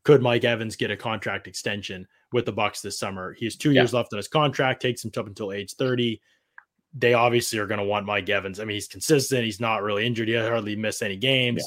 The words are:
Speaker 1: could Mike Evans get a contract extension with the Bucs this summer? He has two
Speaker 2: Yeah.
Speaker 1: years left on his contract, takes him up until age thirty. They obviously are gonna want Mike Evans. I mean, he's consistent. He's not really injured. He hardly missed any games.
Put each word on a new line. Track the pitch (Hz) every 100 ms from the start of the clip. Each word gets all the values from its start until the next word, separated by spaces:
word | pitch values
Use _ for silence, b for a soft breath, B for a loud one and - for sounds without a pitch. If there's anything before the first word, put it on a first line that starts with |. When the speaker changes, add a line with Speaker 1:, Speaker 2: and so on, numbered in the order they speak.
Speaker 1:
could | - 143
Mike | 123 117 120
Evans | 117 110 -
get | 113
a | 104
contract | 120 110 113 98 95
extension | - 117 104 98 95 92 _ _
with | 123 120
the |
Bucs | 104 104 -
this | 101 -
summer? | 107 95 92
He | - 117
has | -
two | 151
Speaker 2:
Yeah. | 135
Speaker 1:
years | 123
left | 120 117
on | 107
his | 101
contract, | 156 147 127 135 127
takes | 127 120
him | 110 120
up | 104
until | 98 104
age | 101 98
thirty. | - 135 123 120 110 b b b b _ _ _ 131
They | 120
obviously | 120 120 120 120 110
are | 101
gonna | 104 101
want | 104 101
Mike | 104 95
Evans. | 101 95 92
I | 110
mean, |
he's | 104 -
consistent. | 95 - 151 123 131 113
He's | 98
not | 117 110
really | 104 101 113
injured. | 113 110
He |
hardly | 117 113 117 104 104
missed | 110 -
any | 107 95
games. | 127 131 123 117